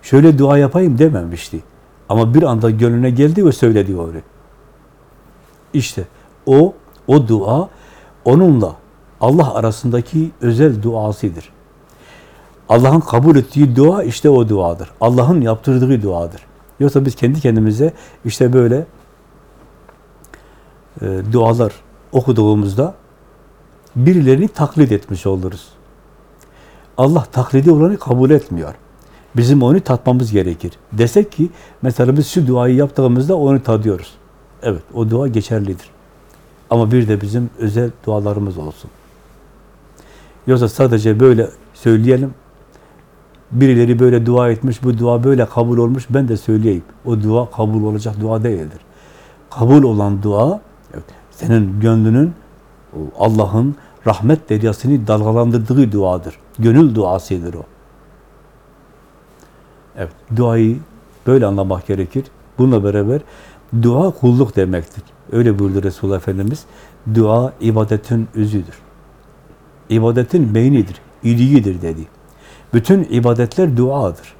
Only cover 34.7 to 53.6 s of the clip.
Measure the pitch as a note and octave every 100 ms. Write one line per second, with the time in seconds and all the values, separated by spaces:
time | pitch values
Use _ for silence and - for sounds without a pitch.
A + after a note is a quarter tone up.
34.7 | F2 - A#2 A2 A#2 C#3 A2 G2 A2 G2
35.7 | F2+ - _ _ _ _ _ _ _ _
36.7 | A#2 A2 B2 A2 G#2 G2+ A#2 A#2+ - A2
37.7 | A2 A#2+ - - G#2+ G2+ G#2 G2+ F2 D2+
38.7 | - - - _ _ _ - _ _ _
39.7 | _ _ - - - - - - B2+ A#2
40.7 | - C3 A2+ A2 G#2+ C3 A2+ A#2 - -
41.7 | - A#2+ A2 A#2 B2+ C3+ - _ _ _
42.7 | _ _ _ _ _ _ _ _ A#2+ C3+
43.7 | A#2+ A#2+ A#2+ B2+ B2 A2+ B2 B2 A2 C3
44.7 | A#2 B2+ A2+ A#2+ A#2+ C3 C3 A2+ - A#2
45.7 | A#2+ A#2 C3 A#2+ C3 C3 A2 - A2 A2+
46.7 | F2+ - - - A2+ G#2+ A2+ A#2+ - G#2+
47.7 | A2 G#2+ G#2+ A2 G#2 A2 A2 A#2 F#2+ D#2
48.7 | - _ _ - - - _ _ - A#2
49.7 | C#3+ C3 G#2 G2+ G2+ G#2 G2+ B2+ G#3 -
50.7 | _ _ - - - _ - - A#2 G2
51.7 | G2+ A2+ A2+ A2 A#2 E3 E3 - - _
52.7 | _ _ - D2+ - A2 A2 G2+ A2